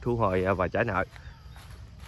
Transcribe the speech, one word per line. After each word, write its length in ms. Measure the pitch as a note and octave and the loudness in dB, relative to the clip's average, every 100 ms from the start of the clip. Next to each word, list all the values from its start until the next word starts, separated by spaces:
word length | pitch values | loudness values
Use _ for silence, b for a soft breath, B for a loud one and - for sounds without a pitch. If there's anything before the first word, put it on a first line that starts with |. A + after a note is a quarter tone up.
thu 140 | B2 A#2 | -2 2
hồi, 280 | G#2 F#2 | 4 4
à, 80 | F#2 | 4
và 160 | F#2 F2 | 4 2
trả 140 | G2+ | 2
nợ. 220 | A#2 F#2 F#2 B B B B B B - - - | 2 2 -2 B B B B B B -16 -16 -16